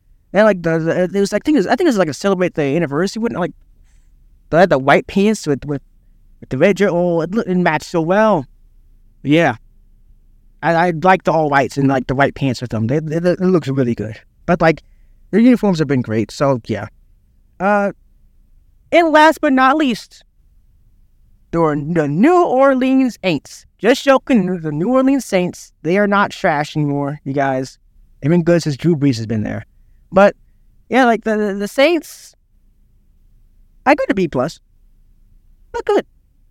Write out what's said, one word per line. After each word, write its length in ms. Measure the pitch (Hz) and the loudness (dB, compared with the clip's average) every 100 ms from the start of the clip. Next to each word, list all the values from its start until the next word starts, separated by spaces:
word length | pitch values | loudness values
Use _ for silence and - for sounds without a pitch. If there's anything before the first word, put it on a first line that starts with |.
| _ _ _ | _ _ _
and, 120 | 185 | 2
like, 180 | 220 190 | 2 2
the, 160 | 165 165 | -2 -2
the, 220 | 160 147 | 0 -2
it 160 | 180 196 | -2 -2
was, 120 | 196 | -2
I 60 | 208 | -2
think 160 | 294 | 0
it 60 | 294 | 0
was, 60 | - | 2
I 80 | - | 0
think 60 | |
it 80 | 339 | 0
was, 80 | 214 | 0
like, 100 | 165 | 0
to 60 | |
celebrate 400 | - 202 185 180 | -2 -2 0 -2
the 80 | - | -2
anniversary. 580 | 139 160 156 143 196 220 | -2 -2 -2 -2 -4 -4
Wouldn't, 200 | 226 233 | -6 -4
like, 120 | 170 - _ _ _ _ _ _ _ _ _ | -8 -10 _ _ _ _ _ _ _ _ _
they 80 | 156 | 2
had 120 | 185 | 4
the 80 | 143 | 4
white 280 | 135 165 - | 2 2 0
pants 400 | 202 208 214 151 | 0 0 0 -4
with, 180 | 131 | -4
with, 180 | 143 143 - _ _ _ _ _ | -4 -10 -10 _ _ _ _ _
with 80 | - | -8
the 100 | 131 | 0
red 180 | 185 180 | 2 2
shirt. 140 | 196 | 0
Oh, 280 | 175 175 170 | 0 0 0
it 100 | 160 | -2
looked, 180 | 220 180 | -4 -2
it 80 | 180 | 0
matched 340 | 175 151 - | 0 -2 -4
so 120 | 170 | -4
well. 440 | 160 196 220 180 127 _ _ _ _ _ _ _ | 0 2 2 0 -4 _ _ _ _ _ _ _
Yeah. 340 | 135 156 156 110 _ _ _ _ _ _ _ _ _ _ | 0 2 2 -2 _ _ _ _ _ _ _ _ _ _
I, 260 | 151 165 180 | -2 0 0
I 20 | |
like 320 | 160 185 190 | 0 2 2
the 100 | - | 2
all 180 | 160 151 | 0 2
whites 260 | 139 117 - | 0 0 0
and, 120 | 139 | 0
like, 200 | 131 - | 0 -2
the 80 | 131 | 0
white 180 | 139 | 0
pants 260 | - 139 117 | 0 -4 -4
with 100 | 120 | -6
them. 180 | 110 110 | -4 -2
They, 100 | 151 | -2
they, 180 | 156 165 | -4 -2
it 240 | 180 175 | -2 0
looks 280 | 185 180 135 | 0 0 0
really 260 | 135 120 | -2 -2
good. 260 | 113 104 - - _ | -2 -8 -12 -20 _
But, 160 | - 175 | -4 0
like, 220 | 165 156 - _ _ _ _ | 2 0 -6 _ _ _ _
their 100 | 196 | 2
uniforms 380 | 247 233 208 165 | 4 4 2 0
have 100 | 139 | 0
been 140 | 135 | -2
great, 300 | 113 110 104 | -2 -4 -4
so, 280 | - 143 127 - | -2 -2 -2 -4
yeah. 220 | 101 107 - _ _ _ _ _ - | -8 -8 -16 _ _ _ _ _ -6
Uh, 320 | 190 208 202 - _ _ _ _ _ _ _ _ _ | -2 0 -2 -6 _ _ _ _ _ _ _ _ _
and 180 | 320 330 | 2 4
last 300 | 302 311 - | 4 4 4
but 120 | 302 | 0
not 240 | 262 262 302 | 2 2 2
least, 460 | 277 208 - - _ _ _ _ _ _ _ _ _ _ _ _ _ | 0 -4 -8 -20 _ _ _ _ _ _ _ _ _ _ _ _ _
the, 80 | 165 160 147 143 | -2 0 -2 -2
the 120 | 170 147 | -2 -2
New 380 | 151 285 359 | 2 4 4
Orleans 760 | 349 254 277 262 262 262 262 - | 2 2 2 2 2 2 0 -2
Saints. 400 | 190 151 - - - _ | -4 -4 -6 -20 -20 _
Just 260 | 202 269 | 0 2
joking, 560 | 277 262 - 240 185 185 | 2 0 2 0 0 -4
the 120 | 156 | -6
New 180 | 147 202 | -4 -2
Orleans 340 | 262 262 277 | 0 2 0
Saints, 480 | - 190 175 - - _ | -2 -2 -2 -6 -18 _
they 160 | 151 190 | -2 0
are 80 | 208 | 0
not 240 | 202 202 | 0 -2
trash 460 | - 180 147 151 156 | -2 -2 -2 -4 -4
anymore, 440 | 147 143 143 147 | -2 -2 -6 -8
you 80 | - | -6
guys. 460 | 139 135 131 131 - _ _ _ _ | -2 -2 -2 -6 -14 _ _ _ _
They've 100 | 139 | 0
been 140 | 175 | 0
good 180 | 165 175 | 2 0
since 140 | 151 135 | 0 -2
Drew 200 | 160 156 | -2 0
Brees 200 | 143 113 | 0 -2
has 100 | 110 | -4
been 160 | 110 | -6
there. 240 | 107 107 - _ _ _ _ | -6 -8 -14 _ _ _ _
But, 260 | 185 202 - _ _ _ _ - | 2 2 2 _ _ _ _ -4
yeah, 160 | 226 | 2
like, 200 | 247 220 | 2 0
the, 120 | 220 214 | -2 -2
the, 180 | 208 | -2
the 140 | 196 202 | -4 -6
Saints, 640 | - 294 339 - - - _ _ _ _ _ _ _ _ _ _ _ _ _ _ _ | 0 2 0 -4 -16 -20 _ _ _ _ _ _ _ _ _ _ _ _ _ _ _
I 100 | 254 | -2
go 100 | 311 539 | 0 0
to 80 | |
B 140 | 202 165 | -2 -2
plus. 320 | 127 147 - _ _ _ _ _ _ _ _ _ _ _ | -2 -4 -8 _ _ _ _ _ _ _ _ _ _ _
Not 100 | 466 | -6
good. 220 | - 403 - _ _ _ _ | 0 0 -2 _ _ _ _